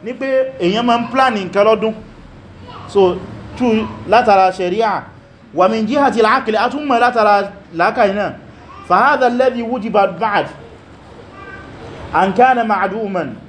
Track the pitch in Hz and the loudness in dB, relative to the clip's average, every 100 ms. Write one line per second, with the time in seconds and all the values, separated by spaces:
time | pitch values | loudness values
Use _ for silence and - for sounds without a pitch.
0 | 208 240 269 262 262 - 175 208 240 240 | -10 -8 -2 0 0 -2 0 0 2 0
1 | 240 254 262 214 180 190 208 220 220 220 | 0 0 2 0 -2 2 2 2 0 -6
2 | - - - - - - - - - 202 | -14 -20 -20 -20 -20 -20 -20 -18 -4 2
3 | 185 180 - - - - 247 220 214 - | 2 2 -8 -16 -16 -4 0 0 -2 -10
4 | - 214 240 196 190 185 180 196 226 175 | 0 2 4 4 4 0 -4 -2 -2 -4
5 | - - - - - 151 180 220 214 285 | -8 -20 -20 -20 -12 0 2 2 -2 2
6 | 277 214 220 254 226 214 240 262 294 240 | 2 2 2 2 0 0 0 -2 -2 2
7 | 240 233 208 202 196 - - 160 185 220 | 2 2 4 2 0 -10 -14 -2 0 2
8 | 214 196 185 - - - - - - 180 | 0 0 -4 -8 -18 -20 -20 -20 0 2
9 | 254 294 254 240 262 240 226 254 208 202 | 4 4 2 2 0 0 -4 -4 -2 0
10 | 196 170 214 202 277 - - - - - | 0 0 -2 -2 -2 -8 -20 -20 -20 -20
11 | - - - - - - - - - - | -20 -20 -20 -20 -18 -18 -18 -18 -18 -16
12 | - 160 190 185 254 247 226 202 190 202 | -6 -2 0 4 4 4 0 0 -2 -2
13 | 214 185 143 104 | -4 -4 -6 -10